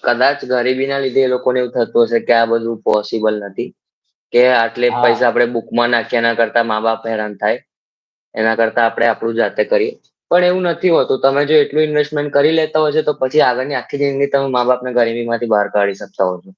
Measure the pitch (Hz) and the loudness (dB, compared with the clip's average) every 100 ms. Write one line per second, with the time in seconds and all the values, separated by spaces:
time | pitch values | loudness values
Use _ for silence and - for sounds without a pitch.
0 | - 120 131 147 127 127 120 131 135 139 | -2 2 0 0 -2 -2 0 -2 -2 -2
1 | 135 123 131 127 127 127 123 123 113 117 | 0 0 2 0 0 0 -2 -2 0 2
2 | 113 117 113 117 117 117 113 113 117 107 | 2 0 2 2 2 0 -2 -4 -2 -2
3 | 107 113 110 107 101 98 123 - _ _ | -2 -2 -2 -2 -6 -8 -10 -12 _ _
4 | _ _ _ 120 127 123 113 120 120 120 | _ _ _ 2 4 4 0 0 0 2
5 | 120 113 123 113 120 123 - 117 120 120 | 2 2 2 2 0 -2 -4 -2 0 0
6 | 107 120 117 113 113 117 113 107 113 110 | -2 -2 0 0 0 0 0 0 -2 -2
7 | 113 110 107 101 107 120 - _ _ _ | -4 -4 -4 -4 -2 -2 -6 _ _ _
8 | _ _ _ - 113 113 113 113 113 113 | _ _ _ -4 -2 0 0 2 0 2
9 | 117 107 113 113 104 - 104 107 113 - | 0 0 -2 -2 -2 -2 0 0 -2 -6
10 | _ _ _ 175 180 185 180 170 185 165 | _ _ _ 2 2 0 -2 -2 0 2
11 | 131 135 135 139 143 156 143 147 156 151 | 0 0 0 0 2 2 2 0 0 0
12 | 147 151 147 143 147 160 156 156 156 147 | -2 -4 -2 2 2 2 0 0 0 0
13 | 151 143 131 151 135 123 131 135 - 143 | -2 -2 -2 2 2 0 -4 -6 -6 -4
14 | 143 139 139 139 139 127 120 127 127 120 | -2 0 0 2 2 0 2 0 0 0
15 | 117 117 117 117 117 104 101 104 101 98 | 0 0 -4 -2 0 0 2 0 0 -2
16 | 98 - 92 90 92 | -10 -4 -2 -2 -10